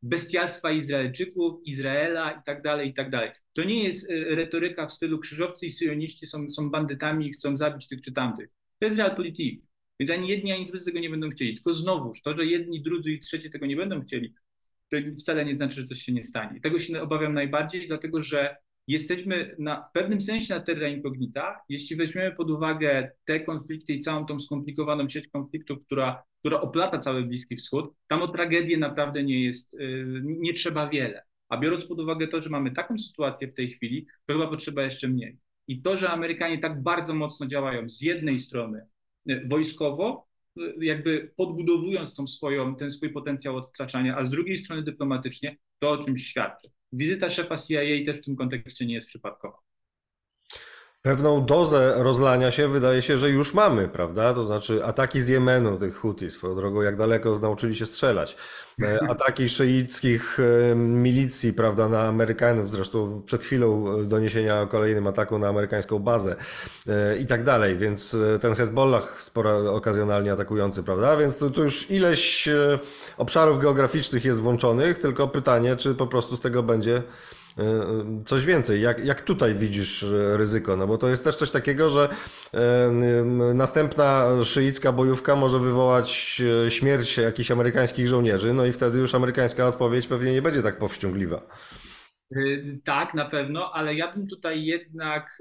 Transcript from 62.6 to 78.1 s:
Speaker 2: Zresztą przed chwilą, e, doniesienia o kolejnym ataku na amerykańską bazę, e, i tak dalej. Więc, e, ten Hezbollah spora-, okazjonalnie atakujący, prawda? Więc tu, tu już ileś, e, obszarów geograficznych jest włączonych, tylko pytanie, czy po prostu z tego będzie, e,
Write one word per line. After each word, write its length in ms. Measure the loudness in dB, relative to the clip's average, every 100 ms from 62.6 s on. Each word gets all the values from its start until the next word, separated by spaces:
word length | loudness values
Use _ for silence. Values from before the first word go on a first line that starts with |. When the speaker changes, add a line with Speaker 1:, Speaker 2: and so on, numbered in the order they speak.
| 2
Speaker 2:
Zresztą 500 | -2 -2 -2 -2 -4 -4
przed 180 | -4
chwilą, 560 | 0 2 4 4 2 0
e, 40 |
doniesienia 580 | 2 2 2 2 2 2
o 60 | 2
kolejnym 400 | 2 2 2 2
ataku 320 | 0 0 0
na 80 | 2
amerykańską 520 | 2 0 -2 -2 -2
bazę, 360 | 2 2 2 -4 -8 -10 -12 -10 -2
e, 300 | 2 2 0
i 80 | 0
tak 180 | 2
dalej. 340 | 4 6 6 2
Więc, 360 | 0 2 2
e, 260 | 2 2 4
ten 160 | 2 2
Hezbollah 640 | 2 4 4 4 0 -6
spora-, 480 | -4 0 2 4 2
okazjonalnie 600 | 0 2 2 2 2 2
atakujący, 500 | 0 0 0 0 0
prawda? 340 | -2 2 4 4
Więc 220 | 4 2
tu, 120 | 0
tu 120 | 2
już 280 | 2 2 0
ileś, 560 | 2 4 4 4 4 4
e, 320 | 4 4 2 -2 -14 -12 -4
obszarów 420 | 2 6 6 6
geograficznych 640 | 4 4 4 2 0 0 2
jest 140 | 2
włączonych, 600 | 2 4 4 4 2 2
tylko 280 | 0 2 0
pytanie, 480 | 2 4 4 4 2
czy 200 | 0 0
po 120 | 0
prostu 300 | 0 0 -2
z 20 |
tego 240 | 0 0
będzie, 400 | 2 2 4 0 -2 -14 -20 -18 -14 -4
e, 640 | 0 0 0 -4 -4